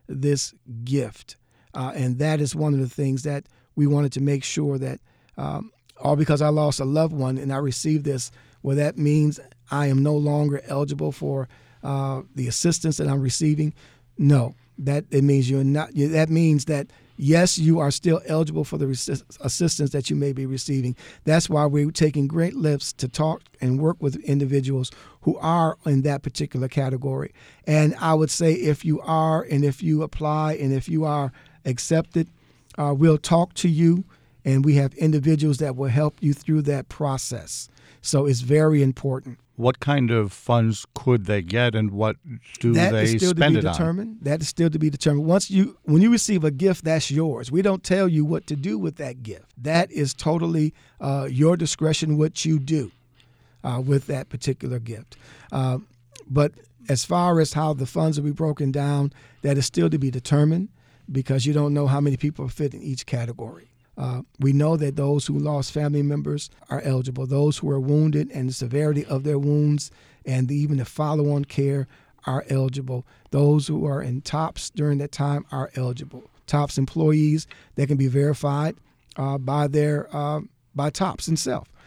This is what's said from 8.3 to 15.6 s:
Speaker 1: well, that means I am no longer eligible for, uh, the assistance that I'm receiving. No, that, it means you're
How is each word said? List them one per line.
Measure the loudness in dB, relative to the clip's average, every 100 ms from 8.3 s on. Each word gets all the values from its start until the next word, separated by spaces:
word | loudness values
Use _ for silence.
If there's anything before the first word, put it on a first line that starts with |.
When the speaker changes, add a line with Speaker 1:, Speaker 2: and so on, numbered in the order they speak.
| -14 _ _
Speaker 1:
well, | -4 0
that | 0 0
means | 2 4 2 0 -12 _ -6
I | -2 2
am | 2
no | 2
longer | 2 0 0 0 -2 -4
eligible | -4 -2 -2 -6
for, | -4 -6 -4 -6 -12 _ _
uh, | -6 -4 -4 -6 -10
the | -8 -6
assistance | 0 0 0 -2 -2
that | 0
I'm | 0
receiving. | 0 0 0 0 -2 -6 -18 _ _ 0
No, | 4 4 2 -6 _ -8
that, | -2 -2 0
it | 2
means | 4 4 2
you're | 2